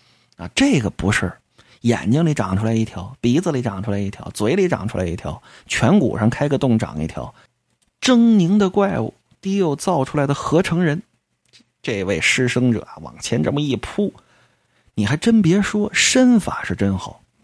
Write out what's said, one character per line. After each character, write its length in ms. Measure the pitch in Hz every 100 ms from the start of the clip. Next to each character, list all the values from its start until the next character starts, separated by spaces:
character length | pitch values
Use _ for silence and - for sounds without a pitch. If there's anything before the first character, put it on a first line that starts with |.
| _ _ _ -
啊， 120 | 87 -
这 240 | 277 185
个 100 | 104
不 220 | - 95
是， 180 | 107 90 - _ _ _ _
眼 280 | 117 117 98
睛 160 | 139 165
里 80 |
长 240 | 139 98 95
出 60 |
来 100 | 110
一 120 | 113 110
条， 280 | 90 92 127
鼻 220 | 120 135
子 100 | 185
里 100 | 139
长 220 | 123 95
出 80 | 107
来 80 | 101
一 100 | 98
条， 160 | - -
嘴 220 | - 104 185
里 140 | 180
长 180 | 120 101
出 100 | 95
来 80 | 90
一 120 | 85
条， 260 | - 90 - - -
颧 320 | - - 202
骨 180 | 120 -
上 120 | 110
开 180 | - 147
个 100 | 139
洞 220 | 135 113
长 240 | 92 76
一 20 | 80
条。 300 | - 58 - _ _ _ _ _ _
狰 160 | - 240
狞 380 | 233 214 170 208
的 140 | 190
怪 320 | 202 196 165
物， 120 | 110 - _ _
迪 200 | 190 196
欧 140 | 175 139
造 300 | - 165 135
出 120 | 151
来 80 | 139
的 80 |
合 300 | 143 - 156
成 180 | - 165
人， 220 | 170 147 - _ _ _ _ _ _ _
这 240 | - 101 95
位 160 | 85
施 260 | - - 123
生 240 | 127 123
者 80 | 110
啊， 120 | - -
往 120 | 65 -
前 240 | - 135
这 80 | 156
么 80 | 143
一 160 | 147 117
扑， 380 | - - 202 - _ _ _ _ _ _ _ -
你 100 | 104
还 120 | 147
真 240 | - 226
别 200 | 170 196
说， 280 | 190 208 202
身 460 | - - 254 254 233
法 240 | - -
是 100 | -
真 240 | 90 98 95
好 240 | - - _ _